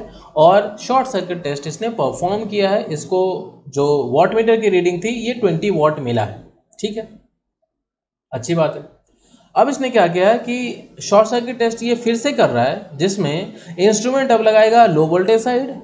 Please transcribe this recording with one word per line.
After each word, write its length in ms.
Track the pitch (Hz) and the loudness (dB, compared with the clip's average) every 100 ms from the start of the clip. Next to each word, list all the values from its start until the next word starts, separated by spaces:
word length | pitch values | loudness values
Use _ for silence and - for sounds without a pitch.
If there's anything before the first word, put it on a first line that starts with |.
| - - - 156 | -6 -18 -4 4
और 380 | 165 202 214 - | 6 6 2 -6
शॉर्ट 300 | - 262 - | -2 -2 0
सर्किट 360 | 190 175 175 | -4 -6 -6
टेस्ट 240 | 143 143 160 | -6 -8 -8
इसने 220 | 151 226 | -8 -6
perform 540 | 226 135 - 180 214 214 | -4 -4 -2 -4 -4 -4
किया 220 | 202 190 | -2 0
है। 140 | 202 156 | 0 -2
इसको 260 | 156 - 185 185 180 - - - | -8 -2 0 0 -4 -10 -20 -8
जो 160 | 135 143 147 120 | -2 2 2 2
वाट 200 | 135 190 220 | 2 2 2
मीटर 240 | 226 226 | 2 2
की 80 | 214 | 2
रीडिंग 340 | 180 175 175 | 2 0 -2
थी 60 | 220 247 | -4 -6
ये 160 | 226 247 | -6 -2
ट्वेंटी 340 | 190 160 208 | -2 0 -2
वाट 280 | 170 151 151 | 0 0 0
मिला 240 | 123 117 | -4 -2
है। 180 | 101 - - _ _ - | -4 -8 -20 _ _ -10
ठीक 180 | 214 220 | -8 -8
है, 100 | 220 - _ _ _ _ _ _ _ _ _ _ _ | -12 -16 _ _ _ _ _ _ _ _ _ _ _
अच्छी 240 | 127 - 170 | -8 -2 0
बात 200 | 151 - | 0 -4
है। 80 | - _ _ _ _ _ _ - | -14 _ _ _ _ _ _ 0
अब 140 | 262 | 0
इसने 200 | 277 262 | 0 0
क्या 180 | 220 170 | 2 2
किया 220 | 180 196 | 2 2
है 100 | 240 | 2
कि 560 | - 247 240 - - - | -2 -6 -6 -10 -16 -14
शॉर्ट 240 | - 202 220 | 2 2 4
सर्किट 320 | 240 233 233 | 0 -4 -2
टेस्ट 240 | 233 226 | -2 -2
ये 120 | 233 233 | -4 -2
फिर 180 | 226 233 | -2 -2
से 160 | 285 | -2
कर 160 | 240 151 | 0 2
रहा 140 | 120 | 2
है, 340 | 127 - - 139 | 0 -2 -8 -4
जिसमें 560 | 190 202 147 160 214 - - 170 | -4 -2 -4 -4 -8 -14 -12 0
इंस्ट्रूमेंट 540 | 202 208 247 269 262 | 2 2 0 0 2
अब 100 | 226 | 2
लगाएगा 440 | 220 214 220 233 226 | 4 4 6 6 6
लो 180 | 156 160 | 4 2
वोल्टेज 360 | 180 190 226 | 2 2 2
साइड 280 | 247 247 269 - | 2 -2 -4 -10